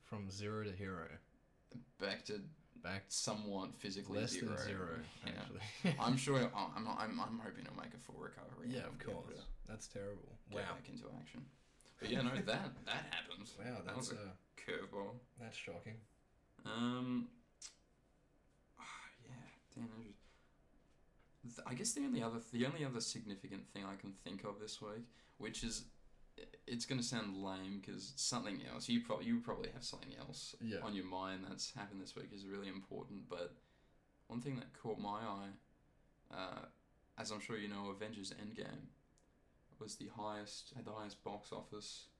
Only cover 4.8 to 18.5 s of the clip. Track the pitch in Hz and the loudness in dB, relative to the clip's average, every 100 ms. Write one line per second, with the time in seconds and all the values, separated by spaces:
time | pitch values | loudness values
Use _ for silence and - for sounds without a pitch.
4.8 | 90 82 78 - - 98 104 - - - | 0 0 -4 -6 -4 -4 -4 -4 -4 4
5.8 | 190 139 117 131 139 135 120 107 87 - | 4 6 8 8 8 8 8 4 2 2
6.8 | 110 - 107 87 107 113 113 - 95 - | 2 2 2 2 2 0 -2 -4 -6 -6
7.8 | - - - - - - - - 240 127 | -6 -8 -10 -6 -6 -6 -10 -4 0 0
8.8 | - - - 92 78 - - - - 110 | 0 -2 -2 -2 -2 -6 -6 -6 -4 -4
9.8 | - 101 101 101 - 110 - 104 95 87 | -4 -2 -2 -4 -8 -12 -4 -2 0 -2
10.8 | - - - - - - - - - - | -6 -8 -6 -8 -8 -8 -10 -14 -20 -20
11.8 | - - 104 123 123 131 92 113 92 - | -20 -4 2 6 6 4 4 4 2 -2
12.8 | - 123 - 85 - - 104 - 113 117 | 0 0 2 -2 -2 -8 -8 -6 -4 -2
13.8 | 87 110 127 120 101 90 - - - 85 | -2 -2 -2 -2 -4 -8 -14 -10 -2 0
14.8 | 95 98 101 123 - - 113 107 - 87 | 0 -2 -2 -4 -10 -10 -8 -6 -4 -6
15.8 | 110 113 - - - - - - - 110 | -6 -8 -10 -20 -20 -20 -20 -12 -2 4
16.8 | 120 123 127 123 120 - - - - - | 6 6 6 4 4 -6 -20 -12 -12 -12
17.8 | - - - - - - - | -20 -20 -20 -20 -20 -20 -20